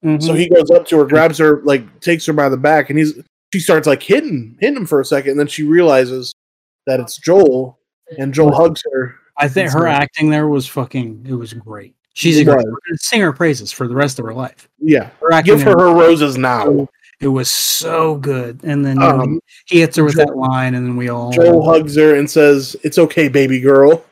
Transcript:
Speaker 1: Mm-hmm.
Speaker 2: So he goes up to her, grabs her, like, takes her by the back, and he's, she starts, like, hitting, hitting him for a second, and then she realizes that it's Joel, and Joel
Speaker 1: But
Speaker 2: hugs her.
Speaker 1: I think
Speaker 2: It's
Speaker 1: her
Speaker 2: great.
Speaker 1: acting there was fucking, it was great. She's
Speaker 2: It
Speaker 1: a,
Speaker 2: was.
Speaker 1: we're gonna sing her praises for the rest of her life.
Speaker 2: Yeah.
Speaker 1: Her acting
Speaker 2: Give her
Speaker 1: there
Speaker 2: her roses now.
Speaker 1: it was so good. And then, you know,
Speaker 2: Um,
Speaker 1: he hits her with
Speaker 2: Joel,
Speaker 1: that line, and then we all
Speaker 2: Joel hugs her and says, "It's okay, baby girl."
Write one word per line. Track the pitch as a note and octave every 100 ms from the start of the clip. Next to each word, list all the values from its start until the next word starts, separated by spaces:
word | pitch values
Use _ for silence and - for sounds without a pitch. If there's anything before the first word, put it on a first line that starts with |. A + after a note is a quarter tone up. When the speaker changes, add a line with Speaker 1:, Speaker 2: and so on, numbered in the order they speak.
Speaker 1:
Mm-hmm. | E3 D3+ D#3
Speaker 2:
So |
he | E3 F3
goes | F3 D3
up | E3+ E3+
to | D#3+
her, | C#3
grabs | D3+ D#3+ D#3
her, | D#3 D3
like, | C#3+ C#3 A2 _
takes | - E3+ -
her |
by | D3+ C#3
the | C3
back, | C#3+ D#3 C#3+
and | D3
he's, | D#3 D3+ - _ _
she | G3
starts, | E3 D#3+ D3+
like, | C#3
hitting, | - G#3+ D#4 D#3 A2+ A#2
hitting | A3 C#4
him | F3
for | D3
a | C3
second, | C#3+ C3+
and | C#3+
then | D3
she | -
realizes | D3+ E3 F3 C3+ B2+ C3 B2 - _ _ _ _ -
that | C3
it's | A#2+ -
Joel, | - F#3 E3+ B2+ C3 _ _ _ _ -
and | C3+
Joel | C3+ D#3
Speaker 1:
But | C3+
Speaker 2:
hugs | E3+ E3 D#3
her. | C3+ B2+ - _ -
Speaker 1:
I | C#3+
think | C3+ F3+
Speaker 2:
It's |
Speaker 1:
her | C#3+
Speaker 2:
great. | E3+
Speaker 1:
acting | C#3+ D3 - D#3
there | D3+ D3+
was | C#3+ C3
fucking, | - B2 C3+ A#2 A2 A#2+
it |
was | B2+ A2+
great. | A2+ G#2+ G#2 G2 _ _
She's | - E3+ D#3
Speaker 2:
It | D3
Speaker 1:
a, | C#3
Speaker 2:
was. |
Speaker 1:
we're | A2+
gonna | A2+ - E3
sing | - A#3+
her | F#3
praises | C#3 E3+ C3 G2+
for | - B2+
the | B2
rest | C#3+ C3
of | A2+
her |
life. | A#2 C3 _ _ _
Speaker 2:
Yeah. | D#3 C#3+ G#2 _
Speaker 1:
Her | D#3+
acting | E3 E3 D#3
Speaker 2:
Give |
her | C#3+ F3
Speaker 1:
there | F3+
Speaker 2:
her |
roses | E3+ E3 E3 D3 B2+
now. | C3 B2 G#2+ C#3+ C#3 _ _ _
Speaker 1:
it | C#3
was | C3+ B2
so | - - - E3 E3 D#3+ D3
good. | C3+ C3 A#2+ B2
And | E3 C#3+ C#3
then, | C3+
you |
know, | E3 C#3
Speaker 2:
Um, | B2+ D#3 _ _ _
Speaker 1:
he | F3
hits | E3 D#3+
her | D3+
with | D3+
Speaker 2:
Joel, | D3
Speaker 1:
that | C#3
line, | C3 C3 B2+ B2+
and | B2
then | B2
we | B2
all | A#2+ A#2+
Speaker 2:
Joel | B2+ E3+ E3+ D#3
hugs | E3 D#3 C#3+
her | D#3 D3
and | D3
says, | - D3 C#3+ C3+ -
"It's | D3+ D#3+
okay, | D#3+ - D3
baby | C3+ C3+ C3
girl." | B2+ C3+ C#3 E3 _